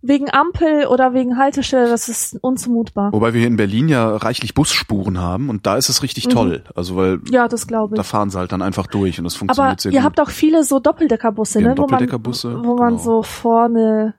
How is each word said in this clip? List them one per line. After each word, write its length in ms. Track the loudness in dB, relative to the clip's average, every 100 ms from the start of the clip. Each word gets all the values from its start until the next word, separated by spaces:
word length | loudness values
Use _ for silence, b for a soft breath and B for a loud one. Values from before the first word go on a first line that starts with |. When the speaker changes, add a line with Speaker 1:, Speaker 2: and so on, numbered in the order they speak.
| 2
Speaker 1:
wegen 240 | 0 2
Ampel 560 | 2 2 2 2 2 2
oder 280 | 4 4
wegen 220 | 2 0 2
Haltestelle, 500 | 0 0 0 2 2
das 220 | 2 -2
ist 260 | -6 -6 -4
unzumutbar. 680 | -2 -2 0 0 0 -2 0
Speaker 2:
Wobei 180 | 2 2
wir 80 | 2
hier 80 | 2
in 80 | 2
Berlin 320 | 2 2 2
ja 260 | 4 2 0
reichlich 340 | -2 -2 -4
Busspuren 680 | 0 0 0 -2 -2 -2 -2
haben 300 | -2 -2 -4
und 160 | -2 0
da 100 | 0
ist 100 | 0
es 140 | -2
richtig 240 | -4 -4 0
Speaker 1:
Mhm. 40 |
Speaker 2:
toll. 320 | 2 2 0 -8 -8
Also 180 | -6
weil 260 | 0 2 0 -2
Speaker 1:
Ja, 180 | -2 0
das 180 | -2 -4
glaube 280 | -4 -4
ich. 20 | -4
Speaker 2:
da 60 |
fahren 260 | -4 -2 -2
sie 100 | -4
halt 140 | -6
dann 80 | -4
einfach 260 | -4 -4 -4
durch 320 | -2 -2 -2
und 60 |
das 100 | -8
funktioniert 380 | -8 -4 0 0
Speaker 1:
Aber 80 | 0
Speaker 2:
sehr 120 | 0
Speaker 1:
ihr 60 | 2
Speaker 2:
gut. 40 |
Speaker 1:
habt 160 | 0 0
auch 80 | -2
viele 320 | 0 2 4
so 160 | 2 2
Doppeldeckbusse, 800 | 0 0 0 0 -2 -2 -2 2
Speaker 2:
Wir 40 |
Speaker 1:
ne? 60 | 2
Speaker 2:
haben 80 | 2
Speaker 1:
Wo 40 |
man, 60 | 0
Speaker 2:
Doppeldeckerbusse, 680 | 0 0 -2 -6 -6 -6 -4
Speaker 1:
wo 120 | -2 0
man 120 | 2
Speaker 2:
genau. 120 | 0
Speaker 1:
so 200 | 0 0
vorne 920 | -2 -4 0 2 4 2 2 2 -2